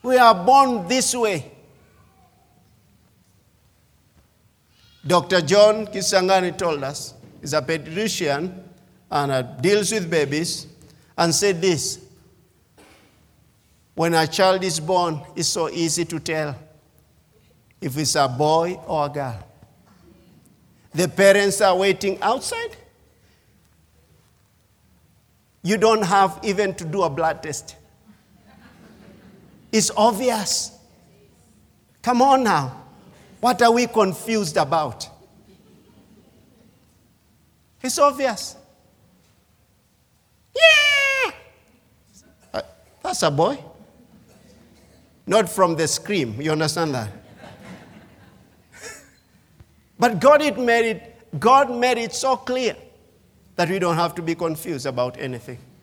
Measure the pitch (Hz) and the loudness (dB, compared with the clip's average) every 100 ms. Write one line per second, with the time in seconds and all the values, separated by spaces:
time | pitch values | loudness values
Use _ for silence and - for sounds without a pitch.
0 | 240 254 233 196 175 269 269 233 175 254 | 2 6 6 6 6 6 6 0 0 0
1 | 247 247 220 175 - - _ _ _ _ | 0 -2 -2 -2 -6 -20 _ _ _ _
2 | _ 392 _ _ _ _ _ _ _ _ | _ _ _ _ _ _ _ _ _ _
3 | _ _ _ _ _ _ _ _ _ _ | _ _ _ _ _ _ _ _ _ _
4 | _ _ _ _ _ _ _ _ _ _ | _ _ _ _ _ _ _ _ _ _
5 | 139 175 180 185 151 202 208 214 214 190 | 0 0 2 0 2 6 6 4 -4 -6
6 | 185 190 185 190 180 151 175 151 135 147 | 0 0 2 2 0 -4 -4 -4 -6 -10
7 | - - - - 147 151 135 165 143 165 | -16 -20 -20 -18 -4 -4 -2 -6 -6 -6
8 | 214 - 165 139 180 - - - _ _ | -4 -4 -2 -2 -4 -10 -20 -20 _ _
9 | _ 147 143 131 127 143 160 208 196 220 | _ -4 0 -2 -4 -4 0 0 0 -4
10 | 170 165 143 147 165 - - - - _ | -2 -2 0 -2 -4 -8 -12 -20 -20 _
11 | _ - 170 151 202 175 185 160 - - | _ -2 0 2 0 0 0 0 -4 -10
12 | - - _ _ _ _ _ _ - _ | -16 -20 _ _ _ _ _ _ -20 _
13 | _ _ _ _ _ _ _ _ _ - | _ _ _ _ _ _ _ _ _ -4
14 | 165 165 156 - 190 190 185 160 156 185 | 0 2 0 4 4 4 0 -4 -2 0
15 | 175 156 - - 160 - 160 170 165 156 | 0 -4 -10 -6 -6 -4 -4 -2 -4 -2
16 | 165 160 151 160 147 135 - _ _ _ | -4 -6 -6 -4 -6 -8 -18 _ _ _
17 | _ _ _ _ _ _ _ _ 156 131 | _ _ _ _ _ _ _ _ -10 -4
18 | 151 156 139 123 151 160 170 180 - 160 | -2 0 0 0 0 2 0 -6 -6 -4
19 | 147 143 135 104 - _ - _ _ _ | -4 -6 -8 -10 -16 _ -20 _ _ _
20 | - _ _ _ _ _ _ _ _ 143 | -20 _ _ _ _ _ _ _ _ -4
21 | 180 - 196 196 202 196 202 180 196 190 | -4 4 6 6 4 2 2 4 2 0
22 | 202 190 202 254 - 466 453 - - _ | -2 -2 -2 -2 -4 -8 -10 -12 -20 _
23 | _ _ _ _ _ _ _ _ _ _ | _ _ _ _ _ _ _ _ _ _
24 | _ _ _ _ _ _ _ _ _ _ | _ _ _ _ _ _ _ _ _ _
25 | _ _ _ _ _ _ 170 214 220 220 | _ _ _ _ _ _ -4 2 4 4
26 | 190 196 190 - 214 196 202 185 165 190 | 2 2 2 0 -6 -2 -2 -4 -6 -2
27 | 170 143 165 156 160 143 - - _ _ | -2 0 -4 -4 -8 -12 -14 -20 _ _
28 | _ - _ _ _ - - - - - | _ -20 _ _ _ -20 -20 -20 -20 -20
29 | - - - - - _ _ 220 - - | -20 -20 -20 -20 -20 _ _ -2 -2 2
30 | 220 202 254 220 196 - - - _ _ | 2 2 -2 -2 -4 -6 -8 -14 _ _
31 | _ _ _ _ _ _ _ _ _ _ | _ _ _ _ _ _ _ _ _ _
32 | - 240 269 269 233 165 131 - - - | -2 2 4 4 4 0 -2 -10 -20 -20
33 | - - - - 233 247 233 233 240 220 | -20 -20 -20 -2 -2 4 4 4 0 2
34 | 190 151 - 220 185 170 147 160 147 107 | 0 0 -4 -2 -2 -2 0 -2 -2 -8
35 | - - _ _ _ _ _ _ _ _ | -16 -20 _ _ _ _ _ _ _ _
36 | _ _ _ _ _ _ _ _ _ _ | _ _ _ _ _ _ _ _ _ _
37 | _ _ _ _ _ _ _ _ 254 254 | _ _ _ _ _ _ _ _ -8 2
38 | 285 269 262 208 - - _ _ _ _ | 2 2 -4 -4 -10 -16 _ _ _ _
39 | _ _ _ _ _ _ _ _ _ _ | _ _ _ _ _ _ _ _ _ _
40 | _ _ _ _ _ 523 640 622 587 571 | _ _ _ _ _ 4 6 6 4 2
41 | 554 539 480 - - _ _ _ _ _ | 0 -2 -4 -8 -20 _ _ _ _ _
42 | _ - _ _ _ 92 - - _ _ | _ -20 _ _ _ -10 -10 -18 _ _
43 | 381 370 165 143 180 269 - - - _ | -10 -2 -2 2 0 -2 -12 -20 -20 _
44 | _ - _ _ _ - _ _ _ _ | _ -20 _ _ _ -20 _ _ _ _
45 | _ _ - 202 185 - 185 160 156 - | _ _ 0 0 0 0 0 2 -2 -4
46 | - 202 123 107 151 156 156 156 160 127 | -4 -4 -4 -6 -4 -2 -2 -2 -4 -4
47 | 104 92 - - - - - - - - | -8 -12 -20 -20 -20 -20 -20 -20 -20 -20
48 | - - - _ _ _ _ - 453 - | -20 -20 -20 _ _ _ _ -20 -20 -20
49 | - _ _ _ _ _ - _ _ _ | -20 _ _ _ _ _ -20 _ _ _
50 | 247 202 262 294 302 - 247 233 233 208 | 0 4 6 6 4 0 0 2 2 -2
51 | - - _ 151 208 269 277 240 247 240 | -10 -20 _ 0 4 4 4 0 0 0
52 | 226 - 262 254 - 254 240 - - _ | -4 -4 -2 -2 -2 -4 -4 -6 -16 _
53 | _ _ _ _ _ - 170 190 175 165 | _ _ _ _ _ -4 -2 -2 -2 0
54 | 170 165 165 165 170 156 - 147 135 127 | -2 -4 -6 -4 -6 -6 -8 -8 -6 -4
55 | 123 123 135 123 123 120 - _ | -6 -6 -10 -10 -14 -20 -20 _